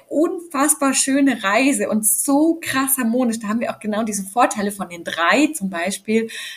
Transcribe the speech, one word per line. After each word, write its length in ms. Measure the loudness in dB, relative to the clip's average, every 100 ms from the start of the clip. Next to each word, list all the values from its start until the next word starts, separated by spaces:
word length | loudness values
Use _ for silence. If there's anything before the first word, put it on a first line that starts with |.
| -2
unfassbar 840 | 0 0 0 -6 -2 0 2 0
schöne 500 | 0 2 4 4 2
Reise 460 | 2 2 4 2 0
und 180 | 0 0
so 500 | -2 2 4 4 0
krass 340 | -2 -2 -2 0
harmonisch. 420 | 0 2 0 -2
Da 100 | -2
haben 100 | -2
wir 120 | -4 -6
auch 40 |
genau 240 | -6 -4
diese 200 | -2 -4
Vorteile 480 | -4 2 2 2 -4
von 160 | -4 -8
den 160 | -8
drei 440 | -8 -2 2 4 2
zum 160 | 0 -6
Beispiel, 600 | -4 -4 -6 0 0 0 -8 -12